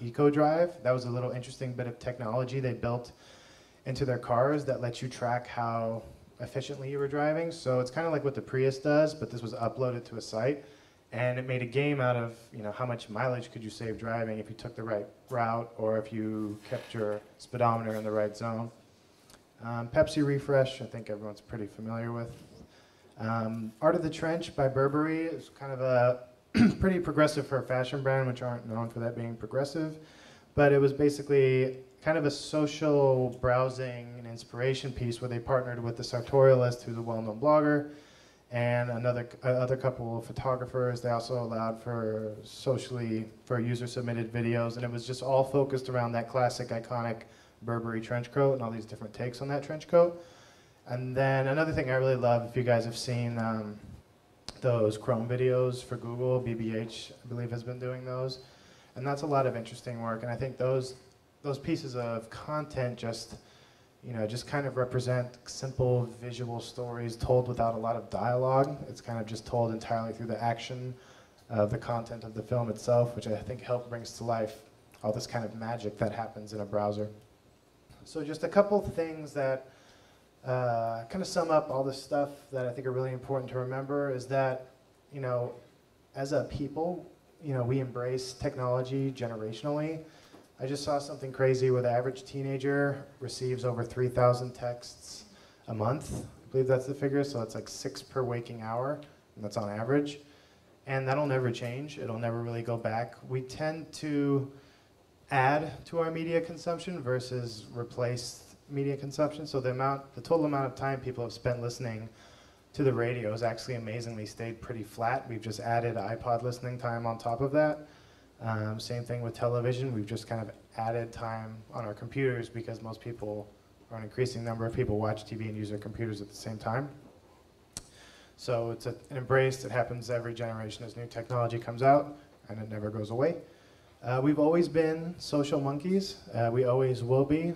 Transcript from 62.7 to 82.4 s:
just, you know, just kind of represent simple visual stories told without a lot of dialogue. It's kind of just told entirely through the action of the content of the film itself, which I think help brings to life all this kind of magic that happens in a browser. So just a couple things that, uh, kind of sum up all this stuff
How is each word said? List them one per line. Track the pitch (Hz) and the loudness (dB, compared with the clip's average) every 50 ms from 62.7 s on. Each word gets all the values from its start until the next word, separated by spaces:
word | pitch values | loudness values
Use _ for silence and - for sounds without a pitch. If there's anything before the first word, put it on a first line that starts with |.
| - 135 123 123 117 - | -4 -2 -2 -2 -2 -4
just, | - 113 117 - - - - - - - - - - - - _ _ _ _ _ - | -6 -6 -6 -6 -8 -12 -14 -16 -18 -20 -20 -20 -20 -20 -20 _ _ _ _ _ -12
you | 127 123 | -8 -4
know, | 110 107 107 | -4 -2 -2
just | 117 120 - - | -2 -4 -4 -2
kind | - 143 143 131 | -2 -2 -2 -2
of | - 131 | 0 -2
represent | 123 - - 127 123 127 127 123 123 - - - - | 0 0 0 0 0 2 0 0 0 -2 -8 -14 -16
simple | - - - - 131 127 - 127 123 123 123 120 120 - - | -14 -10 -8 -8 -6 -2 0 2 4 4 4 2 0 -4 -10
visual | 123 120 120 117 123 117 117 117 | -10 -10 -8 -6 -6 -6 -6 -6
stories | - - - - 123 120 117 120 120 117 113 | -8 -8 -8 -8 -6 -6 -4 -4 -4 -4 -4
told | - - 123 127 123 123 123 | -2 2 4 6 6 4 4
without | 120 - 117 113 113 | 2 2 2 2 2
a | 113 | 0
lot | 113 113 120 | 0 0 -2
of | 117 - - | -2 -4 -4
dialogue. | - 95 104 120 123 127 127 131 131 135 143 156 147 143 - - | -4 -2 0 2 2 2 4 4 6 6 4 4 0 -6 -10 -12
It's | - - | -12 -12
kind | - - 117 113 | -10 -6 -6 -6
of | 110 | -6
just | 107 113 104 - - | -6 -8 -10 -6 -2
told | - 120 117 113 | 0 2 2 2
entirely | 110 110 - - 117 113 113 113 110 | 0 -2 -4 -2 -2 -2 -2 -4 -6
through | - 117 117 | -6 -6 -6
the | 107 107 117 | -4 0 0
action | 117 117 - - - 127 123 127 127 127 - - - - - - - _ _ _ - | 0 0 -2 -4 -8 -8 -8 -8 -8 -10 -12 -16 -20 -20 -20 -20 -20 _ _ _ -2
of | 120 107 104 104 | 2 2 2 2
the | 120 117 | 2 -2
content | - - 120 117 113 - 117 113 110 | -2 -2 -4 -4 -4 -6 -10 -12 -12
of | 113 110 | -10 -8
the | 110 | -8
film | 107 - 123 123 117 113 | -4 -2 0 0 0 0
itself, | 107 - - - 120 120 120 120 - | -4 -2 2 4 6 6 6 4 2
which | 107 - 113 | -4 -4 -2
I | 107 104 | -2 -2
think | - - 127 120 | -2 -6 -8 -8
help | - - 123 123 123 117 | -4 -2 -2 -2 -2 -4
brings | 117 117 113 - - - | -8 -8 -8 -10 -10 -6
to | 117 | -2
life | 117 117 113 110 110 - - - - - - - _ - - - | 0 0 0 0 -2 -4 -8 -18 -20 -20 -20 -20 _ -12 -4 -2
all | 110 | 0
this | 107 113 - - | 0 0 -2 -4
kind | - 120 110 | -4 -4 -4
of | 101 110 | -4 -6
magic | 113 113 113 120 117 107 202 - - | -6 -6 -4 -4 -4 -4 -4 -2 -2
that | 113 107 | -2 -2
happens | - - 110 107 - 107 107 104 110 | -2 -4 -6 -6 -8 -12 -12 -8 -6
in | 107 | -6
a | 101 | -4
browser. | 98 104 104 104 104 104 107 107 104 - - - - _ _ _ _ _ _ _ _ _ _ _ - - - - | -2 0 0 2 2 0 0 -2 -4 -6 -10 -20 -20 _ _ _ _ _ _ _ _ _ _ _ -20 -20 -20 -16
So | - - 160 147 | -10 -8 -6 -4
just | 147 156 147 - | -4 -4 -4 -4
a | 170 | 4
couple | - 202 202 202 208 202 | 6 6 6 8 6 2
things | 202 - - 170 165 160 160 156 151 139 135 | 2 0 -2 -2 -2 -2 -4 -8 -10 -8 -4
that, | 147 135 135 131 - - - - - - - - - - - - _ _ _ _ _ - | -2 0 0 0 -2 -4 -8 -20 -20 -20 -20 -20 -20 -20 -20 -20 _ _ _ _ _ -6
uh, | 131 127 127 123 123 117 117 113 113 113 113 113 - | -4 -2 0 0 0 0 0 0 0 -2 -4 -6 -6
kind | - 190 | -6 -6
of | - - | -6 -2
sum | - 185 165 165 | -2 0 2 4
up | 156 151 - - | 4 4 4 4
all | 127 135 135 | 0 0 0
this | 139 131 - | 0 -2 -6
stuff | - - 147 143 143 139 - - | -4 -2 0 0 0 0 -2 -8